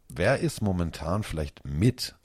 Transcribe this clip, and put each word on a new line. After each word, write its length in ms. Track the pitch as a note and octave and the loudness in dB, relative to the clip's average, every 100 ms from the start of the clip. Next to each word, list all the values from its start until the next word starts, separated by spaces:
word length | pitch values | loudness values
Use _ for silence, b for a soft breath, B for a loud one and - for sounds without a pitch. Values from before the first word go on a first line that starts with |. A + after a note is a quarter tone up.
| - | -10
Wer 300 | - G2 C3+ | 0 2 2
ist 220 | E3 - | 0 0
momentan 600 | G#2 F2+ E2 - D#2+ G2+ | 0 2 0 -2 -2 -2
vielleicht 420 | - D#2 D2 - | -2 -4 -4 -6
mit, 520 | C2+ C#2+ A#2 - - - | -4 2 2 2 -4 -12